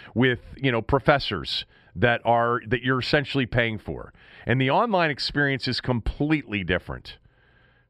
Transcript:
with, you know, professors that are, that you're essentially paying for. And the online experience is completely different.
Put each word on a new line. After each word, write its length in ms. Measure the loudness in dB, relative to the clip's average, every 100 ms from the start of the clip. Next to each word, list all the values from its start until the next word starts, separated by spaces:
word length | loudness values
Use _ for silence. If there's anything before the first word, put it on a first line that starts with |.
| -6
with, 260 | 2 2 2 -6 -4
you 140 | 0
know, 120 | 0
professors 840 | 2 2 4 2 0 -6 -4 -8 -10 _ _ 0
that 240 | 2 2
are, 360 | 2 2 2 -2 -2
that 160 | -2
you're 160 | 0 0
essentially 440 | 2 0 0 -2 -2
paying 320 | 0 -2 -4
for. 340 | -8 -12 -12 -20 -20 -8 -2
And 140 | 2
the 100 | 2
online 400 | 2 2 0 0
experience 580 | -2 -4 0 0 0 -4
is 120 | -4
completely 840 | -2 -2 -2 -2 0 0 0 -4
different. 520 | 0 -2 -2 -12 -14 -20 _ _ _ _ _ _